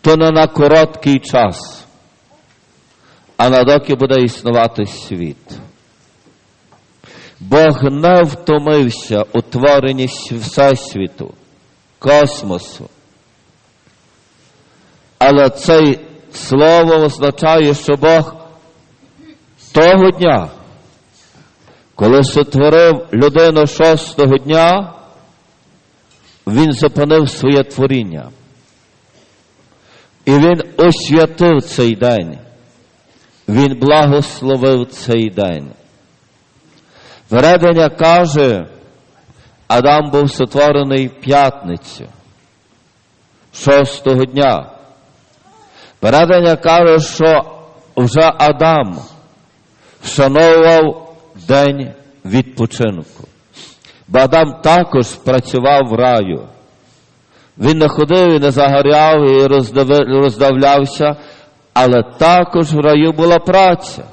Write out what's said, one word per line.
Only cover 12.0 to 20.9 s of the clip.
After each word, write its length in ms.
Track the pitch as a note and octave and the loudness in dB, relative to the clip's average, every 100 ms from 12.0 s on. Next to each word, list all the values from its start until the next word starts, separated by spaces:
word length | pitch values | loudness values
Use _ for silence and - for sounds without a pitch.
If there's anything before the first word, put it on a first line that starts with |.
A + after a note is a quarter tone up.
| C3+ D3 C#3+ - G2+ F2+ - - - _ _ _ _ _ _ _ _ _ _ _ _ _ _ _ _ _ _ _ _ _ _ _ | 0 2 2 -4 -10 -10 -12 -20 -20 _ _ _ _ _ _ _ _ _ _ _ _ _ _ _ _ _ _ _ _ _ _ _
Але 320 | C3+ C#3+ C3+ | 0 2 0
це 500 | - - D#3+ D#3 C3+ - - _ | -2 0 2 2 -2 -8 -20 _
слово 600 | - - C3+ D#3 E3+ E3 | -20 -4 2 4 4 2
означає, 800 | D#3+ D3+ C#3 C#3 - D#3+ D#3+ D3 | 2 0 -2 -6 -2 0 2 0
що 200 | C#3+ - | -2 -4
Бог 420 | C#3+ D#3 E3 D3+ - - _ _ _ _ _ _ _ - _ _ _ - | 0 2 2 0 -12 -20 _ _ _ _ _ _ _ -20 _ _ _ -6
того 380 | D3+ E3 F#3+ F#3 | 0 2 4 2
дня, 380 | F3+ F3 A#2+ E2 - - - _ | 0 -2 -2 -4 -16 -20 -20 _